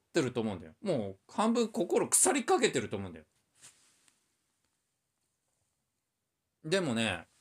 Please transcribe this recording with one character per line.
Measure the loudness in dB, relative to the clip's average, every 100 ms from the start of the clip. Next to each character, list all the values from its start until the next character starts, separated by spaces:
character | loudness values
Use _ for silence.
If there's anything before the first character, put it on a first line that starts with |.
| _
て | 0
る | 0
と | -2
思 | -4
う | -6
ん |
だ | -10
よ。 | -10
も | -2 -2 -2
う | -10 _
半 | -2 0
分 | 2 0
心 | -2 0 0 2
腐 | 4 4
り | 2
か | 2 2
け | 4
て | 0
る | -4
と | -6
思 | -8
う |
ん |
だ | -12
よ。 | -20 _ _ _ -20 _ _ _ _ _ _ _ _ _ _ _ _ _ _ _ _ _ _ _ _ _ _ _ _ _ _ _ _ _
で | -2 0
も | 0
ね、 | 0 0 -2 -8 _